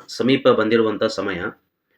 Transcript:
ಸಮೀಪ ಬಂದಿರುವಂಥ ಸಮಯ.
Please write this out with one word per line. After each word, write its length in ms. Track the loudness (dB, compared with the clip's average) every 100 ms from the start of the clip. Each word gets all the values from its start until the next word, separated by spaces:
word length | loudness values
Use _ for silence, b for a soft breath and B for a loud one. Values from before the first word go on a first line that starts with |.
| -6
ಸಮೀಪ 400 | -4 0 2 2
ಬಂದಿರುವಂಥ 560 | 2 2 2 2 0
ಸಮಯ. 320 | -4 -2 -6 -4 -8 -10 _ _ _